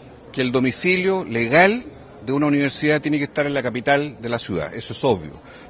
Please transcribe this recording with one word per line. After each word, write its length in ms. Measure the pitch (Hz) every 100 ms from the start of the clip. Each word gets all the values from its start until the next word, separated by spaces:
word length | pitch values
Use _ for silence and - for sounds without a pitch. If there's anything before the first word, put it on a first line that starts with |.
| - - -
que 120 | -
el 100 | 127
domicilio 720 | 127 127 - 180 185 185 190
legal 600 | 131 117 117 151 196 240 - - - - 110
de 80 |
una 140 | 139 147
universidad 520 | 143 143 - 151 151
tiene 160 | 147 147
que 80 |
estar 220 | 143 - 143
en 80 |
la 80 | 139
capital 560 | 120 120 117 143 147 117
de 80 | 117
la 100 | 117
ciudad, 360 | - 87 76
eso 180 | 98 -
es 120 | 117
obvio, 360 | 139 95 76 67 - -